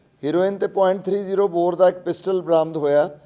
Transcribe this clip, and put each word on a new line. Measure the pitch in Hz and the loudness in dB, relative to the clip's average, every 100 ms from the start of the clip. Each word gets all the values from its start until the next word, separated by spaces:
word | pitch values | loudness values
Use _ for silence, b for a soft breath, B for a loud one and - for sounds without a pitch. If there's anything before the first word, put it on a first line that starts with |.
| b _ | b _
ਹੈਰੋਇਨ | 139 165 190 196 | -4 0 0 -2
ਤੇ | 202 | -4
ਪੁਆਇੰਟ | 196 190 196 185 | 0 2 0 -2
ਥ੍ਰੀ | 202 | -4
ਜ਼ੀਰੋ | 190 196 202 | -2 -2 0
ਬੋਰ | 170 175 165 | 0 0 4
ਦਾ | 180 | 2
ਇੱਕ | 180 | 2
ਪਿਸਟਲ | - 160 190 185 | -6 -6 -4 -4
ਬਰਾਮਦ | 165 165 160 160 | 0 0 0 -2
ਹੋਇਆ। | 143 147 170 - | 0 2 0 -4